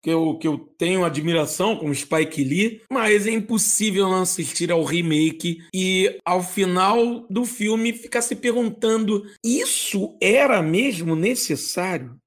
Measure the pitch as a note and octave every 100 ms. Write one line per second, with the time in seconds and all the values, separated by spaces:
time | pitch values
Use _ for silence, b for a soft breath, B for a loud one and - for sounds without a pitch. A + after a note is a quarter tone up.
0 | D#3 E3 E3 D3 E3 C#3+ - _ E3+ F#3
1 | F3 C#3+ D#3 E3 D3 - G3 A3 D#3 C#3
2 | - D#3+ D#3+ - C3+ D#3+ A3 A3 _ B3+
3 | A3 G#3 G3+ A3+ G#3 A3+ - - G#3+ F#3+
4 | G3 F#3 F#3 - D#3 - E3 E3+ D3 E3
5 | E3+ D3+ D#3+ D#3+ F3 E3 B F#3 F#3 F#3+
6 | F#3+ - - F3+ F3+ - F#3+ F3+ F#3+ A#3
7 | A#3 A#3 - G3 A#3+ - G#3+ A3+ A3+ A#3
8 | - A#3+ A#3 A3 A#3+ A#3 A#3 - A3+ A3
9 | G#3+ G#3 G#3 B A3+ C4+ C5 - - G3+
10 | G3+ - F#3+ B3 C#4+ A3 D#3+ E3+ C4+ F#3+
11 | E3 D#3+ F#3 B3 - C#3 - - F#3 E3+
12 | B2+ B2